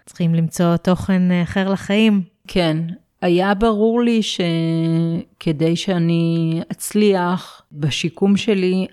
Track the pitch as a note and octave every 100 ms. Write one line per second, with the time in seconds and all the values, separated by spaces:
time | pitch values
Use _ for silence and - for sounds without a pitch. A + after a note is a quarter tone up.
0 | - - E3+ E3 D#3+ - F3 E3+ - F3+
1 | - F#3 F3+ F3 E3+ G3 F#3+ F#3+ - G3+
2 | A3 G3+ F3 _ - F#3+ E3+ D#3 E3 F3+
3 | _ _ F3+ F3 F#3+ G3+ A3+ G#3 A3+ A#3
4 | A#3+ A3+ G3+ - E3+ E3 E3 E3 E3 E3
5 | E3 E3 - _ - D3 E3 E3+ - F3+
6 | E3 E3 E3 E3 D#3+ E3 - - - G#3
7 | G#3 F#3+ F3 F3+ - - _ D3 D3+ -
8 | E3+ - G3 G3+ - G3 F#3 F#3 F#3